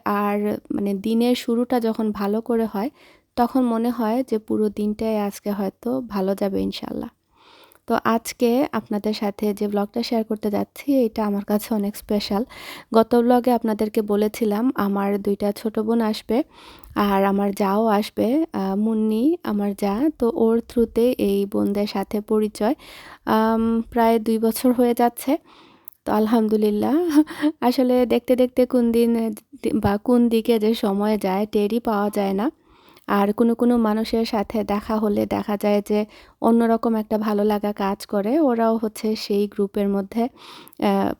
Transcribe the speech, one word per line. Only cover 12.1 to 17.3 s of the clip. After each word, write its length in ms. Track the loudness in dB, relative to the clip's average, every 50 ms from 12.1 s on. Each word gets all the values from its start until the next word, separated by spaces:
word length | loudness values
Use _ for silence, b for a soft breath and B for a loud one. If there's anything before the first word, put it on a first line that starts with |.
| -2 -2 -2 -2 -2 -2 -2 -4 B B B B B B B B 4
গত 220 | 4 4 6 4
ভ্লগে 360 | 2 4 4 4 4 4 2
আপনাদেরকে 500 | 0 2 0 -2 -2 0 -2 -2 0 -2
বলেছিলাম 680 | -2 0 0 0 0 0 -2 -2 -2 0 0 0 0 -2 0
আমার 460 | 0 0 0 0 0 0 -2 -2 -2
দুইটা 300 | -2 -2 -2 -2 -2 -4
ছোট 280 | -4 -4 -6 -6 -4 -4
বোন 220 | -2 0 0 0
আসবে 420 | 0 0 -2 -4 -4 -2 -2 -2 -2 B B B B B B B B B B
আর 280 | -2 0 2 2 2 2
আমার 280 | 2